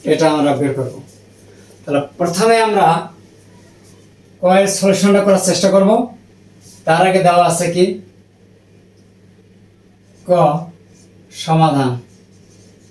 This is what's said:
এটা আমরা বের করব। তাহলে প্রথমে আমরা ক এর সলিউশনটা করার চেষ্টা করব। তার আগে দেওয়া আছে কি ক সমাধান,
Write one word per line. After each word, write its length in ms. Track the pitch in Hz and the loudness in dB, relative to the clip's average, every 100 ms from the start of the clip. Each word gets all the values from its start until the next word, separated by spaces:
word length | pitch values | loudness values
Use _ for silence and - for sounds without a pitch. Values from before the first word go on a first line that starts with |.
| - | -4
এটা 140 | 151 156 | 0 0
আমরা 180 | 151 143 131 | 0 -2 -2
বের 120 | 143 127 | -4 -6
করব। 160 | 120 - - - _ _ - - - - | -8 -12 -20 -20 _ _ -20 -20 -20 -20
তাহলে 180 | - 143 143 - | -6 -6 -6 -6
প্রথমে 360 | 175 175 226 226 220 | -6 0 2 2 0
আমরা 220 | 196 165 165 - - - - - - - _ - - _ _ _ _ | 0 0 0 -6 -16 -20 -20 -20 -20 -20 _ -20 -20 _ _ _ _
ক 20 | 180 190 | 0 2
এর 80 | 196 - | 2 0
সলিউশনটা 420 | 196 190 196 196 196 | 0 2 2 2 2
করার 180 | 190 185 | 0 0
চেষ্টা 200 | 170 190 | -2 2
করব। 160 | 190 196 226 254 - - _ _ _ - - - | 2 4 2 -2 -10 -20 _ _ _ -20 -10 -2
তার 160 | 160 185 | 0 2
আগে 120 | 185 175 | 2 2
দেওয়া 180 | 175 175 | 2 2
আছে 160 | 170 170 | 0 -4
কি 100 | 175 190 208 - _ _ _ _ _ _ _ _ _ _ _ _ _ _ _ _ _ _ _ _ _ - | 0 -2 -2 -14 _ _ _ _ _ _ _ _ _ _ _ _ _ _ _ _ _ _ _ _ _ -2
ক 20 | 175 151 160 - - _ - - _ _ - | 0 2 0 -8 -18 _ -20 -20 _ _ -14
সমাধান, 480 | - 160 160 139 131 123 - - _ _ _ _ - _ _ | -4 0 2 0 -2 -6 -12 -20 _ _ _ _ -20 _ _